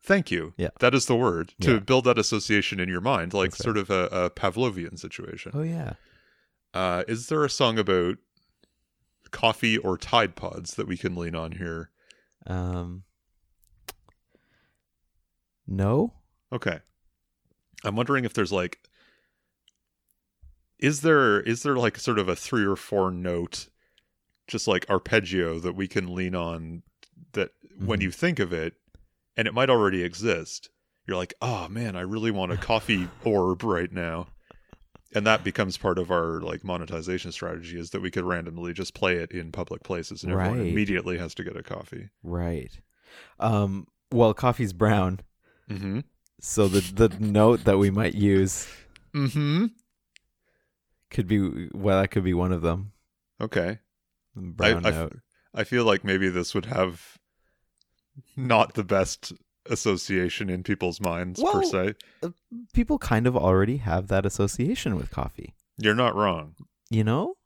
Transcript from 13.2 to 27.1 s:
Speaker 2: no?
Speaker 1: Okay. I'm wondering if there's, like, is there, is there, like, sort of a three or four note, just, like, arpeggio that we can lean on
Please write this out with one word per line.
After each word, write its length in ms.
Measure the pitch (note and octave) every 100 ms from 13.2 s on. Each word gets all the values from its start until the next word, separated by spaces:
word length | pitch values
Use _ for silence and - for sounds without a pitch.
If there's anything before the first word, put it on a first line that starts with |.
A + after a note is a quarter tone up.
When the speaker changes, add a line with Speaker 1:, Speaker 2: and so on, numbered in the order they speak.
| _ _ _ _ _ _ - - _ _ _ _ _ _ _ _ _ _ _ _ _ _ _ _ -
Speaker 2:
no? 480 | F#2+ G2 B2+ A#3 - _ _ _
Speaker 1:
Okay. 280 | B2+ - E2 _ _ _ _ _ _ _ _ _ -
I'm 120 | G#2+ G#2
wondering 280 | A#2+ C#3
if 100 | A#2+
there's, 180 | - F#2
like, 260 | F#2+ F2+ - _ _ _ _ _ _ _ _ _ _ _ _ _ _ _ _ - _ _ _
is 240 | C3 D3
there, 380 | D#3 D3 B2+ G2+
is 220 | - A#2
there, 140 | C#3+ C3
like, 220 | A#2 -
sort 200 | - A2
of 100 | F#2
a 80 | F2
three 280 | - B2
or 120 | G2 F#2+
four 340 | - G2+ F#2
note, 580 | F2+ F2+ F2 F2 - - _ _ _ _ _ _ _ -
just, 200 | A2+ -
like, 220 | F#2 -
arpeggio 680 | G2 - A2 F#2 F#2 E2+ E2
that 160 | F2
we 120 | F2+ F#2+
can 260 | - F2+
lean 200 | F2+ F#2
on 480 | F2+ E2+ E2 D#2+ E2+ - _ _